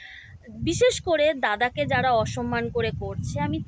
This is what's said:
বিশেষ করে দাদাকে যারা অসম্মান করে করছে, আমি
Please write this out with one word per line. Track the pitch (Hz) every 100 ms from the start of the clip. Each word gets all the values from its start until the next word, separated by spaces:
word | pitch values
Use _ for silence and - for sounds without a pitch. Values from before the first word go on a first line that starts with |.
| - - - - 254 220 233
বিশেষ | 339 494 - -
করে | 320 294 285
দাদাকে | 240 208 247 294 285
যারা | 262 262 233
অসম্মান | 214 - 240 240 233 240
করে | 226 -
করছে, | 196 196 - 285 285
আমি | 311